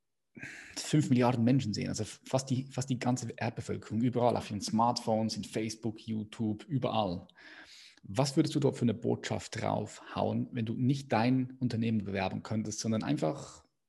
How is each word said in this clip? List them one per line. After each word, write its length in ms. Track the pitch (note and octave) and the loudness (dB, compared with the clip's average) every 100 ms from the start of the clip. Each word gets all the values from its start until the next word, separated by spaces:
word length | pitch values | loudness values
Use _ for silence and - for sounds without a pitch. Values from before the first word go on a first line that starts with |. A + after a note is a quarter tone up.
| _ _ _ - - - - - | _ _ _ -16 -16 -16 -14 -10
fünf 320 | - D#3 D3 | 2 4 4
Milliarden 340 | B2 A#2+ A#2+ | 6 6 6
Menschen 300 | A2+ C3+ G#2 | 4 4 2
sehen, 160 | F#2 F#2+ | -4 -4
also 140 | F#2+ | -4
fast 480 | G#2+ - - C3+ - | -6 -8 -2 -2 0
die, 140 | C3 C3 | -2 -4
fast 220 | - B2+ | -6 -2
die 80 | B2 | -2
ganze 320 | B2 B2+ A2+ | 0 0 -2
Erdbevölkerung, 720 | - A#2 - G#2 G2+ - G#2+ | -4 -4 -4 -6 -6 -4 0
überall 360 | B2 A#2+ A#2+ A2 | 2 4 4 2
auf 140 | - | -2
ihren 100 | G#2 | -6
Smartphones, 760 | - A2 A#2+ A#2+ - A2 A2 - | 0 2 4 2 0 0 0 -2
in 60 | |
Facebook, 640 | - A#2 A2 - A#2 - - | -6 -4 -4 -4 -6 -6 -6
YouTube, 600 | A2 G#2+ - A2 G#2 - | -6 -6 -4 -2 -2 -2
überall. 600 | C#3 A#2 A2 G2+ F2 - - - - - - - - | -2 0 0 0 -2 -8 -20 -20 -20 -20 -20 -20 -20
Was 320 | - G2+ C#3 E3 | -6 2 2 4
würdest 180 | C#3+ | 2
du 60 | D3 | 4
dort 160 | C3+ - | 2 4
für 60 | |
eine 100 | A#2+ | 2
Botschaft 680 | G2+ A#2 A#2 - G#2+ - A2+ | 2 0 0 -2 -6 -6 -4
draufhauen, 880 | G#2+ G#2+ A2 - - G2 G2+ A2 B2 | 0 0 -4 -10 -10 -2 0 0 -2
wenn 160 | B2+ A2+ | -4 -4
du 60 | A2+ | 0
nicht 360 | B2+ C#3 - | 2 2 2
dein 420 | A2 A#2+ C3 B2+ - | 2 4 2 0 -2
Unternehmen 440 | B2 A2+ A#2 A2 | -2 0 0 0
bewerben 400 | G2 G2 F#2+ G#2 | 0 -2 -2 -2
könntest, 380 | - A2 G#2+ G2+ | -4 -4 -2 -4
sondern 200 | A2+ A2 | -2 0
einfach, 640 | A#2 C#3+ D#3 C#3+ - - _ _ | 0 0 0 -2 -8 -18 _ _